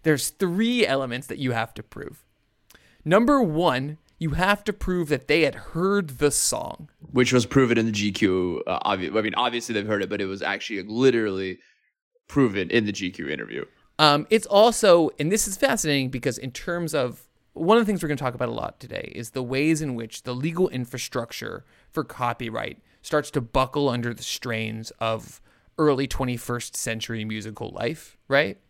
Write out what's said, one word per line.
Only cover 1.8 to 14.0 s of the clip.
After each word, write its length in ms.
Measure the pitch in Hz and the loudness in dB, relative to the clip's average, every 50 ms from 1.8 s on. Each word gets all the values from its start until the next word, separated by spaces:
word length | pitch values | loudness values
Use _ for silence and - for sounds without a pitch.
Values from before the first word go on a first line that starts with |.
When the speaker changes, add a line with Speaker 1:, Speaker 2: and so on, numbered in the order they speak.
| 110 | -16
Speaker 1:
prove. 420 | _ - - - - 147 - _ _ _ _ _ _ _ _ _ _ - _ _ _ _ _ _ | _ -14 -14 -12 -12 -14 -18 _ _ _ _ _ _ _ _ _ _ -20 _ _ _ _ _ _
Number 360 | 151 175 208 240 240 294 277 | 4 4 6 6 6 6 4
one, 580 | 240 170 151 156 180 165 127 127 131 147 151 - _ _ _ | 4 2 2 2 2 2 2 2 -2 -6 -8 -12 _ _ _
you 140 | _ 165 160 | _ -4 -2
have 320 | 139 160 185 196 208 202 - | 0 2 2 2 2 0 0
to 80 | 214 202 | -6 -4
prove 340 | 202 - 185 185 180 170 143 | -4 -4 -2 0 -2 0 0
that 180 | 147 127 - | 0 -2 2
they 140 | - 147 170 | 2 4 4
had 140 | 156 139 - | 4 2 0
heard 640 | - - - - 160 180 190 202 202 180 147 127 | -4 -14 -8 -4 0 2 2 2 2 0 -2 -2
the 140 | 120 147 147 | 2 2 2
song. 580 | 147 - - - - - - - - - 156 - _ _ - - | 2 2 0 0 -2 -4 -6 -8 -10 -12 -14 -20 _ _ -18 -2
Speaker 2:
Which 200 | - 123 127 120 | 2 4 4 6
was 140 | 127 127 110 | 6 4 2
proven 320 | - - 135 131 117 117 | 4 4 4 6 6 4
in 80 | 113 113 | 2 2
the 60 | 113 | 2
G 200 | 107 101 101 104 | 0 0 0 0
Q. 520 | 95 - 107 95 92 92 90 90 85 - - | 0 2 2 2 2 2 0 -2 -2 -4 -4
Uh, 120 | - 92 - | -4 -4 -2
obvi-, 360 | - - 101 95 90 73 92 | 0 0 0 0 -2 -2 -2
I 60 | 110 | -2
mean, 140 | 107 107 - | -2 0 -2
obviously 380 | 104 123 123 117 120 113 - 113 | 0 0 0 -2 -4 -6 -4 -4
they've 140 | 104 101 | -4 -2
heard 140 | 107 107 101 | 0 -2 -2
it, 80 | 98 - | -2 -4
but 100 | 104 101 | -4 -4
it 60 | 101 | -4
was 160 | 95 98 98 | -6 -6 -6
actually 400 | 73 95 98 - - - 110 95 92 | -4 -4 -4 -4 -6 -8 -8 -8 -8
literally 760 | 104 110 117 131 131 120 117 110 104 95 95 95 92 90 - _ _ _ _ _ _ _ _ _ _ _ _ _ | -6 -2 4 4 4 4 4 0 0 -2 -4 -4 -6 -8 -10 _ _ _ _ _ _ _ _ _ _ _ _ _
proven 420 | - - 143 135 113 98 98 92 - | -4 2 2 2 4 2 -2 -2 2
in 160 | - 117 107 | 2 2 2
the 60 | 104 | 2
G 180 | 98 - 98 90 | -4 -4 -6 -6
Q 180 | 90 - 78 | -6 -8 -8
interview. 380 | 69 76 65 55 52 55 64 - - _ _ _ _ _ | -6 -6 -8 -8 -10 -10 -10 -10 -10 _ _ _ _ _
Speaker 1:
Um, 300 | - | 4